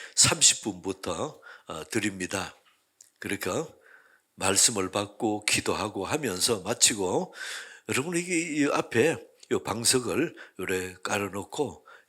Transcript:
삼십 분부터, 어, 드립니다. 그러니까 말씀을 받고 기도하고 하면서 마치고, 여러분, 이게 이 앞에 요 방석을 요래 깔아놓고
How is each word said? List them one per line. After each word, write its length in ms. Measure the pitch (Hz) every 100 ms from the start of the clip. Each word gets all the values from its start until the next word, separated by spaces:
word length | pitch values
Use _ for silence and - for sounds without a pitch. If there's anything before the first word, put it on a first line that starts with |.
| -
삼십 480 | - - - - -
분부터, 800 | 113 90 95 92 98 82 143 - - - -
어, 180 | 80 76
드립니다. 640 | - 107 95 90 98 82 - _ _ _ _ - -
그러니까 480 | 104 98 90 110 165 - - - _ _ _ -
말씀을 560 | 95 98 - 107 92
받고 540 | 104 101 - 110 104 -
기도하고 600 | - - 85 104 98 90
하면서 540 | 147 131 90 - 107
마치고, 720 | 90 127 - 104 92 131 180 - - - - - -
여러분, 280 | 107 160 175
이게 220 | 175 165
이 280 | 170 147 139
앞에 440 | 117 - 117 151 135 - _ -
요 120 | 110
방석을 720 | - 110 113 127 113 90 165 - - -
요래 340 | 92 92 92 92
깔아놓고 840 | - 101 101 101 92 - 127 82 - -